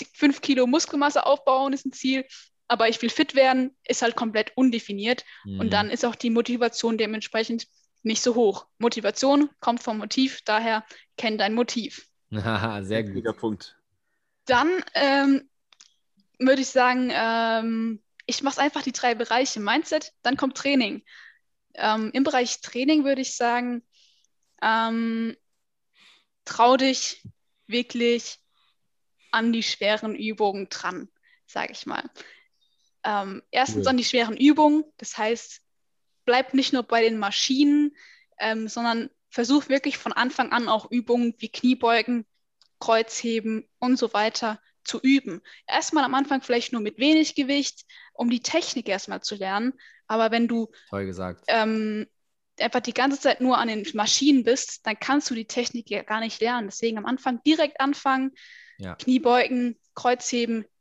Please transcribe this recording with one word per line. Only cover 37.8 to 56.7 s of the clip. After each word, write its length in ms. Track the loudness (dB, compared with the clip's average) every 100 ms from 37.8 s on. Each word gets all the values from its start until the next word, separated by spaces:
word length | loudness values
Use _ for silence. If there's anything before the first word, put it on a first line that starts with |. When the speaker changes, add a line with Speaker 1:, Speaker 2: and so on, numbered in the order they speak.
| 2 -2 -20 -20 _ -6
Speaker 1:
ähm, 300 | -4 -2 -6
sondern 420 | -4 -2 -2 -4 _ _
versuch 380 | -4 2 2 4
wirklich 280 | 0 0 -4
von 140 | -4
Anfang 400 | -2 0 0 0
an 160 | 0 2
auch 220 | 0 0
Übungen 440 | -2 0 0 0 -4
wie 120 | -10
Kniebeugen, 760 | 0 2 2 2 2 2 -2 -6 _ _ _ _ -6
Kreuzheben 880 | 0 2 0 -6 -4 -2 -2 -6 -8 -4
und 200 | 0 0
so 140 | 0
weiter 480 | 0 -2 -2 -6 -8 _ _
zu 160 | -10 0
üben. 420 | 2 2 2 -10 -14 -18 -4
Erstmal 380 | -2 0 -2
am 100 | 0
Anfang 260 | 0 0 -2
vielleicht 300 | 0 -2 -2
nur 80 | -6
mit 180 | -6 0
wenig 360 | 4 4 4
Gewicht, 500 | 0 0 0 -2 -8 -18 -20 -14
um 180 | -4 -2
die 100 | 0
Technik 480 | 0 -2 -2 -6 -4
erstmal 320 | -6 -6 -10
zu 120 | -8
lernen. 400 | -8 -4 -2 -2 -6 -12 _ -2
Aber 240 | 0 2
wenn 180 | 2 2
du, 220 | 0 -4 -10 -10
Speaker 2:
Toll 180 | -6 -6
gesagt. 380 | -6 -8 -6 0
Speaker 1:
ähm, 580 | 2 2 -2 -4 -6 -10 _ _ _ _ -6
einfach 220 | -2 -2
die 140 | -2
ganze 260 | 0 0 2
Zeit 200 | 0 2
nur 180 | 2 2
an 100 | 0
den 180 | -4 -4
Maschinen 480 | -2 0 2 4 4
bist, 420 | 4 0 -2 -8 -6
dann 120 | -4
kannst 320 | 0 0 0
du 40 |
die 100 | -6 -6
Technik 440 | -4 -4 -6 -6
ja 120 | -6
gar 180 | -4 -4
nicht 200 | -4 -2
lernen. 280 | -2 -2
Deswegen 300 | -4